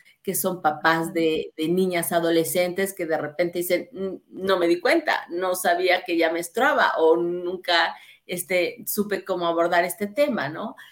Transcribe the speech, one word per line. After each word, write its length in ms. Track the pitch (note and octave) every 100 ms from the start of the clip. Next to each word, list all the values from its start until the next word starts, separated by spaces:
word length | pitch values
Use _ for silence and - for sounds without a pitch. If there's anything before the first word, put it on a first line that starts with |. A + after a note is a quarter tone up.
| _ _
que 120 | - F3+
son 260 | F#3+ F3
papás 500 | D3+ D3+ E3 E3 E3
de, 380 | E3 D#3+ D#3 - -
de 120 | D#3
niñas 440 | F3+ F#3 F3 E3+
adolescentes 840 | F3 E3 E3 D#3+ F3+ F3+ F3 G3
que 120 | - D#3+
de 120 | D3+
repente 400 | D3 - F3 F3+
dicen, 280 | F3 F3 -
"Mm, 240 | F3+ F#3+ F3 _ - F#3+
no 120 | F#3
me 100 | E3+
di 120 | F3
cuenta, 460 | B3 E4 - - -
no 260 | E3+ F#3 F3+
sabía 480 | F#3+ F3 F#3 F3
que 120 | - E3
ya 120 | D#3+
menstruaba", 600 | E3 E3 - C#4 C4 F3+ -
o 180 | D#3+ E3+
"Nunca, 800 | E3+ F3 F3+ F3+ - E3+ E3 - - - -
este, 580 | F3+ - F3+ E3+ - -
supe 380 | - G3+ F#3+
cómo 220 | - F3+ E3+
abordar 360 | E3 F3 F3
este 220 | F3+ - G3+
tema", 420 | G#3 D4 G3+ C#3
¿no? 280 | E3 A3 - -